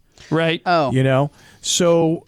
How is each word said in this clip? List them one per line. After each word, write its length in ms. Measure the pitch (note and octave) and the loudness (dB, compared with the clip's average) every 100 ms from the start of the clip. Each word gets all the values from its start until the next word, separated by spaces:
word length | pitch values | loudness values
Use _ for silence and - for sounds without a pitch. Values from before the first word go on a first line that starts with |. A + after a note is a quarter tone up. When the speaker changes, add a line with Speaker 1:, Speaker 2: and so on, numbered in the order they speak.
| _ - - | _ -20 -6
Speaker 1:
Right. 300 | D#3 E3 E3 - | -2 -2 -4 -2
Speaker 2:
Oh. 260 | F3 C#3 | 0 0
Speaker 3:
You 120 | C3 | 0
know? 280 | C3 C3 C#3+ - - - | 0 0 -2 -6 -20 -14
So, 640 | - - F3 E3+ D#3+ E3 | -6 -2 2 2 0 -2